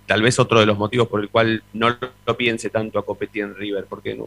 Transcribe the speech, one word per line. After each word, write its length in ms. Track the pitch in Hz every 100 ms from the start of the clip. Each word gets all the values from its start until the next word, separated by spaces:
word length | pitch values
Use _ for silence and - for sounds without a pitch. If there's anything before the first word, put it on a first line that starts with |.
tal 160 | - 101
vez 180 | 113 131
otro 220 | 120 113
de 60 | 107
los 100 | 101
motivos 320 | 104 120 113
por 140 | 104
el 80 | 104
cual 320 | 113 113 110 -
no 240 | 107 117 120 127 - -
lo 100 | 117
piense 320 | 120 110 104
tanto 300 | 110 110 104
a 80 | 101
Copetti 340 | 98 104 107
en 140 | 101
River, 320 | 95 104 98 95
porque 260 | 101 107
no, 100 | 110